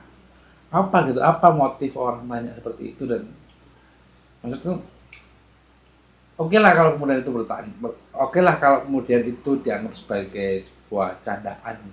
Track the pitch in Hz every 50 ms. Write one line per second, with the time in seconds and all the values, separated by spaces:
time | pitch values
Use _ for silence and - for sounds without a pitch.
0 | - - - _ _ _ _ _ _ _ _ _ _ _ 156 175 196 190 - 180
1 | 151 131 123 127 135 160 165 - - 175 160 147 139 131 - - 143 131 - 131
2 | 127 123 120 120 120 123 120 117 117 117 - - - 117 - - 110 - - -
3 | 143 123 117 - - - - - - _ _ _ _ _ _ _ _ _ _ _
4 | _ _ _ _ _ _ _ _ - 120 127 123 - 170 180 156 - - - _
5 | _ _ - - - _ _ _ _ _ _ _ _ _ _ _ _ _ _ _
6 | _ _ _ _ _ _ _ - 160 160 196 214 214 190 175 165 165 156 147 143
7 | 143 139 135 131 123 139 123 117 110 - 107 104 104 107 98 95 117 113 - -
8 | _ _ - 139 135 131 - 175 180 175 160 - 147 139 139 135 - 139 135 131
9 | 117 - 120 120 113 120 120 - - 143 139 135 - 123 107 101 110 110 - -
10 | - - 107 101 98 95 95 104 98 98 95 95 95 - - _ _ _ 107 101
11 | 95 92 92 - - 110 101 101 104 98 98 - - 117 110 104 104 98